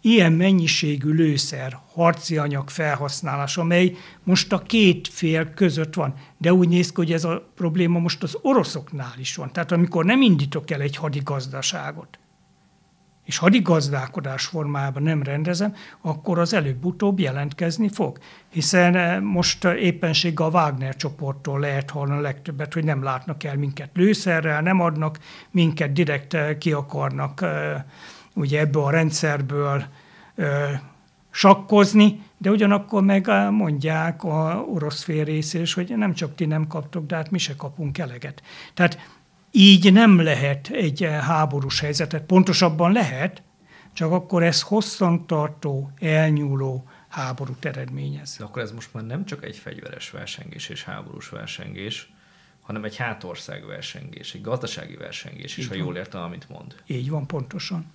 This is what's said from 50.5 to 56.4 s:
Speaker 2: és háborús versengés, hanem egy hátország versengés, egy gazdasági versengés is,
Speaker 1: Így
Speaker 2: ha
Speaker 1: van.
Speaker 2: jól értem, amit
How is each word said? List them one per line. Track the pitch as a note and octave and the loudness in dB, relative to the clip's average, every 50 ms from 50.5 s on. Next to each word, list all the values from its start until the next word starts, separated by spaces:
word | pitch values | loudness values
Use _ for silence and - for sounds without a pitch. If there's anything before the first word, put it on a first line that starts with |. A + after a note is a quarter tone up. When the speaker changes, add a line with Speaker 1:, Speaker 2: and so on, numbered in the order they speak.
| - - - - | -16 -14 -14 -14
Speaker 2:
és | - - - | -14 -14 -12
háborús | - - G1+ - - - - - - | -14 -14 -14 -14 -16 -16 -18 -18 -16
versengés, | - G#1+ G#1+ - - - - G2 - F#2 G2 G#2+ A2 - - _ _ _ _ _ _ _ _ _ _ _ | -16 -16 -14 -14 -14 -14 -14 -14 -14 -12 -12 -12 -12 -12 -14 _ _ _ _ _ _ _ _ _ _ _
hanem | _ - G#2 A2 G#2+ | _ -12 -12 -10 -10
egy | G#2+ G#2+ | -12 -10
hátország | - B2+ A#2 G#2+ - - F2+ E2+ - - - - G1+ - | -8 -8 -8 -8 -10 -12 -14 -14 -14 -14 -14 -14 -16 -14
versengés, | G1+ G1+ G1+ - - - - - - - - - - - | -16 -16 -14 -14 -14 -16 -16 -18 -18 -18 -16 -18 -16 -16
egy | F#2+ | -14
gazdasági | G2+ A2 B2 B2+ - G#2+ - - D#2 E2+ - | -8 -8 -6 -6 -6 -10 -10 -12 -14 -16 -16
versengés | - - - - - - - - - - - - | -16 -16 -14 -14 -14 -16 -16 -18 -16 -16 -14 -12
is, | - C3+ | -12 -10
Speaker 1:
Így | A#2 | -10
Speaker 2:
ha | G2 | -8
Speaker 1:
van. | F#2+ F#2 | -6 -6
Speaker 2:
jól | F2+ F2 | -6 -6
értem, | F2+ F#2 - - F#2 | -8 -10 -12 -12 -12
amit | E2+ E2+ F2 - | -12 -12 -12 -14